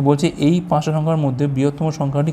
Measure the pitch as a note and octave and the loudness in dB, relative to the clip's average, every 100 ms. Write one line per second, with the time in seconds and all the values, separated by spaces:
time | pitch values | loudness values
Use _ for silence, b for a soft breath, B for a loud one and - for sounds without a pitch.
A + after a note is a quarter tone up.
0 | C#3 C#3+ D#3+ - D3 F3 F3 D3+ D#3 D#3 | 2 2 0 0 2 2 0 -2 0 -2
1 | D#3 D#3+ C#3+ B2+ C#3+ C3 C#3+ C#3+ D#3+ D#3 | 0 0 0 0 -2 0 -2 0 -4 -2
2 | C#3+ C#3+ D#3 | -2 0 -2